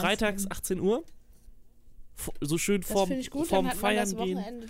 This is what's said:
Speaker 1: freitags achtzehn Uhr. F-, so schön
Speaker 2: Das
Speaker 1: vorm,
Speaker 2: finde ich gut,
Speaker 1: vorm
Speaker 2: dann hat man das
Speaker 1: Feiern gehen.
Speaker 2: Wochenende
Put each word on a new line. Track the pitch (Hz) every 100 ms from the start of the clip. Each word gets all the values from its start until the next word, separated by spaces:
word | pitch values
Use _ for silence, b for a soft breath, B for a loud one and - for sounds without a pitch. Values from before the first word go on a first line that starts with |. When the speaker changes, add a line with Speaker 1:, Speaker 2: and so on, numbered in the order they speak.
Speaker 1:
freitags | 196 214 214 202 196
achtzehn | - - 185
Uhr. | 185 247 - - - - - - - - - - - -
F-, | - -
so | 143 165
schön | - 202
Speaker 2:
Das | 180
Speaker 1:
vorm, | 202 190
Speaker 2:
finde | 262
ich | 254
gut, | 277 330
Speaker 1:
vorm | 190 254
Speaker 2:
dann |
hat | 208
man | 202 214
das | 202
Speaker 1:
Feiern | - 190
gehen. | 185
Speaker 2:
Wochenende | 202 240